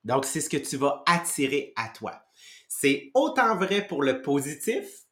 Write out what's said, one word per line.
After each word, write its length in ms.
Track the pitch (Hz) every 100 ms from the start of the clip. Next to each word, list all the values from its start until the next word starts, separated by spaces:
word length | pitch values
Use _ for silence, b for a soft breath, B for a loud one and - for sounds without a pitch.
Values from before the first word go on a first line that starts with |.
| 110
Donc, 200 | 131 135
c'est 140 | 156
ce 100 | -
que 80 | 147
tu 200 | - 135
vas 260 | 139 - -
attirer 640 | 170 - - 135 139 - -
à 140 | 110
toi. 320 | - 101 - _ B B B B -
C'est 320 | 143 139 -
autant 420 | 254 302 - 226 202
vrai 320 | 185 202 202
pour 160 | 151
le 180 | 139 131
positif 640 | - 143 139 151 - 269 - - _